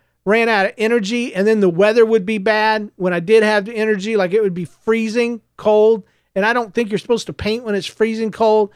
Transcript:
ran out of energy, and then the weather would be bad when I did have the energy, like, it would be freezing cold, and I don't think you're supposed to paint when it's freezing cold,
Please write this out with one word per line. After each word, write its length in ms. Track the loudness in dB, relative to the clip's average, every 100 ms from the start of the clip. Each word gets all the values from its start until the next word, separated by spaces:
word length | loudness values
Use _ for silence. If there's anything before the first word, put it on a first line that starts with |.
| _ _
ran 240 | -2 0 2
out 180 | 0 0
of 60 | -2
energy, 580 | -2 0 -2 -4 -4
and 120 | -2 0
then 140 | 2
the 80 | 2
weather 360 | 2 2 4
would 220 | 4 2 0
be 120 | -4
bad 520 | 0 0 0 -2 -4 -6
when 160 | -4
I 80 | -2
did 220 | 2 4
have 220 | 4 2
the 100 | -2
energy, 420 | -4 -2 -2 -2 -2
like, 160 | 0
it 100 | 0
would 120 | -2
be 120 | -4 -10
freezing 720 | _ -2 -2 -2 -2 -4 -4 _ -4
cold, 480 | 2 4 4 2 -4 _ _
and 100 | -2
I 80 | 0
don't 220 | 0 -2
think 160 | -4 -4
you're 80 | -4
supposed 280 | -2 -4 -4
to 60 |
paint 320 | -8 -6 -6
when 100 | -4
it's 120 | -6 -6
freezing 440 | -2 -2 -2 -6
cold, 400 | 0 2 2 0